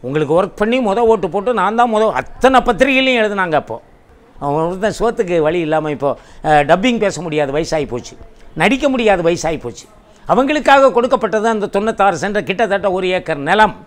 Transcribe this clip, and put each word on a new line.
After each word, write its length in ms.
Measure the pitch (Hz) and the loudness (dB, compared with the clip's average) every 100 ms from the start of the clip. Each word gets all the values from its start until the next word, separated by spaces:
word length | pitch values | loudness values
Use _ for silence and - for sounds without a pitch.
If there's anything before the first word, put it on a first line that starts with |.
உங்களுக்கு 420 | 123 147 147 165 | -4 -4 0 0
ஒர்க் 140 | 190 - | 0 -2
பண்ணி 220 | 208 254 226 | -2 0 0
மொத 120 | 196 | 0
ஓட்டு 300 | 233 220 180 | 2 2 0
போட்டு 260 | 190 202 | -4 -2
நான் 200 | 226 185 | -2 -2
தான் 200 | 226 240 | 0 0
மொத, 180 | 220 220 | 2 0
அத்தனை 480 | 131 135 - 254 262 | -2 -6 0 4 4
பத்திரிகையிலையும் 600 | 233 202 269 262 262 247 | 2 0 2 2 2 0
எழுதுனாங்க 320 | 214 202 180 | 0 -2 0
அப்போ. 280 | 151 - 113 - _ _ - _ - | -2 -2 -12 -14 _ _ -20 _ -8
அவன் 240 | 139 147 | -4 -2
ஒருத்தன் 340 | 165 185 208 175 | -2 -2 -4 -2
சோத்துக்கு 420 | 226 233 190 175 | -2 -2 -2 2
வழி 200 | 151 175 | 2 0
இல்லாம 300 | 156 156 156 | -2 -2 -2
இப்போ, 280 | 139 143 123 - - | -4 -4 -4 -12 -8
அ, 200 | 156 151 | 2 2
டப்பிங் 340 | 147 175 247 233 | 4 2 2 0
பேச 240 | 196 147 | -2 -4
முடியாது, 300 | 170 151 143 | -6 -2 -2
வயசாகி 340 | 143 165 160 127 | -2 -2 -4 -4
போச்சு, 300 | 120 - - - - - | -8 -10 -20 -20 -20 -16
நடிக்க 340 | - 180 262 285 | 0 2 2 0
முடியாது, 340 | 262 220 190 | 0 2 2
வயசாகி 360 | 165 151 - 151 | 2 0 -4 -6
போச்சு. 280 | 120 - - - _ - - | -8 -14 -20 -20 _ -20 -2
அவங்களுக்காக 640 | 190 269 302 262 277 269 | 0 2 0 4 6 6
கொடுக்கப்பட்டது 560 | 240 240 247 214 220 220 | 2 0 0 0 -2 0
அந்த 180 | 220 214 | -2 -2
தொண்ணூத்தாறு 500 | 202 214 214 202 170 | -2 -4 0 0 0
சென்ட், 200 | 180 208 | -4 -4
கிட்டத்தட்ட 500 | 143 180 180 196 202 | -4 -2 0 0 -2
ஒரு 160 | 185 185 | -2 -2
ஏக்கர் 280 | 180 175 151 | -4 -4 -6
நிலம். 400 | 143 202 214 - | -2 2 2 0